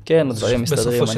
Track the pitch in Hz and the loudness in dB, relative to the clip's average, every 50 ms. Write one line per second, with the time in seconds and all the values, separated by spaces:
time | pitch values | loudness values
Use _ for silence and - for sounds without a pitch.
0 | - - 160 165 147 131 113 104 104 107 123 120 117 - 139 123 113 120 120 120 | -4 2 2 2 2 2 -2 -2 -2 0 0 0 0 -2 -2 0 0 0 0 0
1 | 117 - - | 0 0 -2